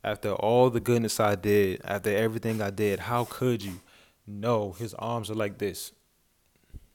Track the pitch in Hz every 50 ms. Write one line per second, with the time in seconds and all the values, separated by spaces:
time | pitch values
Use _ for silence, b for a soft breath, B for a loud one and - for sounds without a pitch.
0 | - 107 104 - - 104 98 - - 107 117 123 127 127 113 104 95 123 120 117
1 | 113 107 - - 110 104 101 95 98 104 104 104 98 95 90 - - - 101 101
2 | 90 110 101 104 110 110 110 110 101 113 110 110 104 98 98 101 107 101 98 92
3 | 95 113 120 120 117 - - - 131 127 120 104 95 98 90 95 b b b b
4 | b b b b _ 107 104 101 104 120 120 107 104 98 87 - 117 110 - -
5 | 107 113 120 117 110 104 110 110 107 104 98 - 104 98 - - - - - _
6 | _ _ _ _ _ _ _ _ _ _ _ _ _ _ - - - _